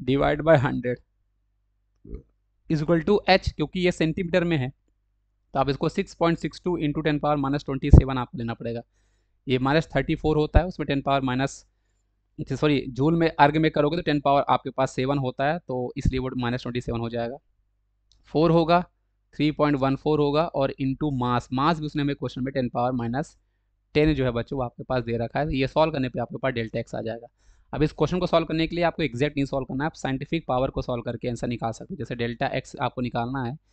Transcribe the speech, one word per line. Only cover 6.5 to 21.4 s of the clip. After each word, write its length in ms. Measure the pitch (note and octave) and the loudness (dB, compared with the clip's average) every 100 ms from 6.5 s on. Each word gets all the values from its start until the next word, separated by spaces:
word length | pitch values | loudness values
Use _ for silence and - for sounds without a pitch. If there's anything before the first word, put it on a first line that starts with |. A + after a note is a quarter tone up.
| - | -6
two 120 | F#3 F3 | -4 -2
into 180 | D3 D3 | -2 -2
ten 160 | D#3 D3 | -2 0
power 140 | D3 D3 | 0 0
minus 260 | C3+ C#3+ | 0 -2
twenty 260 | - C3+ C#3+ | -4 -4 8
seven 280 | - C3 C3 | 8 8 -2
आपको 200 | A#2+ - | -4 -6
लेना 160 | A#2 | -6
पड़ेगा। 260 | A2+ A#2 A#2 - _ _ _ _ _ - | -6 -6 -6 -10 _ _ _ _ _ 0
ये 120 | B2+ | 2
माइनस 300 | C3 D3+ - | 4 2 2
थर्टी 200 | C#3 C#3 | -2 -2
फ़ोर 220 | D#3+ D#3 D3+ | 0 2 2
होता 220 | D3+ D3+ | 4 4
है, 60 | F3+ | 4
उसमें 200 | - D3+ | -4 -2
टेन 140 | C#3 | -2
पावर 180 | C#3 C#3 | 2 0
माइनस, 340 | C3 B2+ C#3 - _ _ _ _ _ _ _ - | 2 0 -2 -4 _ _ _ _ _ _ _ -12
अच्छा 180 | D3+ C3 | -8 0
सॉरी, 240 | D3+ C#3 - | 2 2 0
जूल 280 | A#2+ C#3+ E3+ | 0 2 4
में 120 | E3 | 2
अर्ग 260 | - D3 D#3 | 4 4 4
में 140 | D#3 | 0
करोगे 260 | D#3 D3 E3+ | 2 0 0
तो 60 | |
टेन 180 | D#3+ D3 | -2 0
पावर 240 | C#3 C#3 - | 2 2 2
आपके 220 | B2+ C#3 | 0 -2
पास 220 | - C3 | -2 -2
सेवन 260 | - C3 C#3+ | -2 -2 -2
होता 280 | B2+ B2 C#3 | -2 -2 -2
है, 120 | E3+ | -2
तो 340 | - B2+ B2 - | -6 -6 -6 -2
इसलिए 240 | - C3 | 0 0
वो 100 | B2+ B2+ | -4 -2
माइनस 260 | A#2+ B2 | -2 -2
ट्वेंटी 180 | B2+ B2 | -4 -6
सेवन 200 | B2 A#2 | -4 -4
हो 80 | A2+ | -4
जाएगा। 280 | A#2 A#2 C#3 _ _ _ _ _ _ _ _ _ | -4 -6 -8 _ _ _ _ _ _ _ _ _
फ़ोर 160 | D3 E3 | 2 4
होगा, 300 | E3 D#3+ F3 F3+ _ _ _ _ | 4 4 2 2 _ _ _ _
थ्री 160 | - D3+ | 0 0
पॉइंट 260 | D3 D3 C#3+ | 2 2 2
वन 180 | C3 C3+ | 0 0
फ़ोर 240 | D3+ D3+ | 0 2
होगा, 240 | D3 C#3+ | 2 0
और 300 | E3+ - C3+ - | 0 0 -2 -2
into 300 | C3+ C3+ D#3 C3+ | -4 -2 -2 0
मास, 280 | B2 B2 | 0 0